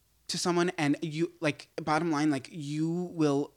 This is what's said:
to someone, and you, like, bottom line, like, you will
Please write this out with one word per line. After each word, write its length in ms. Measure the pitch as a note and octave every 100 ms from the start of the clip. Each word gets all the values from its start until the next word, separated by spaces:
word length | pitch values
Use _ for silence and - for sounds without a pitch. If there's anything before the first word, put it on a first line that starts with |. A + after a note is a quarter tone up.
| _ _ -
to 80 | F3+
someone, 340 | F#3 F3 F3 E3
and 200 | C#3+ D3
you, 300 | D#3+ D3+ E3+ -
like, 280 | D#3 C#3+ - -
bottom 280 | D#3+ D#3 E3+
line, 200 | D3 D#3
like, 180 | C3+ -
you 580 | F3+ C#3+ D3+ D#3+ F3 F3
will 380 | F3 D3+ C#3+ C#3+